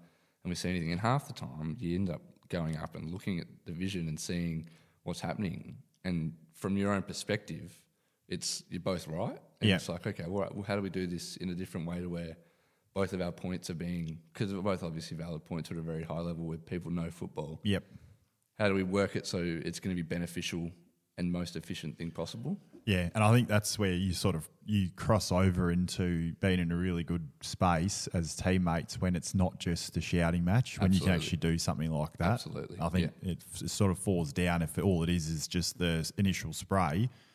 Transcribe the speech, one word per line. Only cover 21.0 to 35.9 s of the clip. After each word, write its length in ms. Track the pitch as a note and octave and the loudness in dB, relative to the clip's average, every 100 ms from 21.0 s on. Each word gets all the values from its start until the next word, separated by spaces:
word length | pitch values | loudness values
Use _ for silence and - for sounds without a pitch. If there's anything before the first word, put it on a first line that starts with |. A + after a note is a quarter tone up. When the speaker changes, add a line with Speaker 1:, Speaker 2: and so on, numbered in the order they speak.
| _ - | _ -4
Speaker 1:
and 120 | F2 | -2
most 240 | F2 F2 E2+ | 0 -4 -6
efficient 420 | - F2+ D#2 - | -8 -8 -8 -6
thing 120 | E2+ | -6
possible? 480 | E2 E2 A2+ C3 G3+ - - - | -4 -6 -6 -6 -6 -8 -6 2
Speaker 2:
Yeah, 240 | F#2 F2 | 2 2
and 80 | A2 | 4
I 100 | G#2+ | 6
think 140 | A#2+ A#2 | 6 6
that's 300 | G#2 - - | 2 2 0
where 140 | G2+ | 2
you 220 | F2 F#2+ | 2 0
sort 200 | E2+ G2+ | 2 2
of, 140 | D#2+ - _ | 0 -4 _
you 240 | - G#2 F#2 | -2 0 0
cross 400 | - - A2 - | -2 4 4 4
over 400 | F2+ F#2+ F2+ F2 | 6 6 6 4
into 640 | F2 F2+ - F2+ E2+ E2 - | 4 2 2 0 2 -2 0
being 180 | G2 F2+ | 2 4
in 120 | E2+ | 2
a 40 | E2+ | 2
really 280 | F#2 E2+ | 2 0
good 240 | D#2+ E2+ D#2 - | 0 -2 -4 -10
space 640 | - - F#2 E2 F#2 - - | -10 2 4 4 2 0 -2
as 260 | F2+ D#2+ | -2 -2
teammates 640 | - F#2+ F#2 F2 E2 - - | 0 2 4 4 0 -2 -2
when 140 | F#2 F2 | 0 0
it's 180 | - | 0
not 240 | G2 F2+ - | 2 2 2
just 360 | F#2 E2 - F2 | -2 -2 -2 -4
a 20 | |
shouting 440 | D#2+ F2 E2 F2 | 0 2 4 4
match, 340 | F2 A2 - - | 4 4 2 2
when 120 | F#2+ | 6
you 60 | F#2+ | 6
can 100 | E2+ | 6
Speaker 1:
Absolutely. 160 | F2 - | 4 2
Speaker 2:
actually 260 | E2 E2+ | 2 2
do 60 | E2 | 2
something 320 | - D#2+ D#2+ | 0 -2 0
like 260 | D#2 D2+ - | 0 -2 0
that. 120 | E2+ | 2
Speaker 1:
Absolutely, 460 | B2 - - - F#2+ | 2 -2 -8 -8 -2
Speaker 2:
I 80 | - | 2
think 240 | F2+ E2+ - | 2 2 -2
Speaker 1:
yeah. 100 | F#2 | -6
Speaker 2:
it 120 | E2 - | -6 -6
f-, 80 | - | -8
it 60 | F2+ | -6
sort 220 | - G2+ | 2 2
of 80 | F2 | 4
falls 340 | - F2+ D#2 | 2 2 0
down 300 | C#2 F2 E2+ | 2 2 2
if 160 | D#2+ - | 2 2
all 240 | G2 F2 | 4 4
it 80 | E2 | 4
is 180 | F2 D#2 | 2 2
is 180 | D#2+ - | -2 -2
just 300 | F2+ E2+ - | -2 -2 0
the 200 | F2 | 2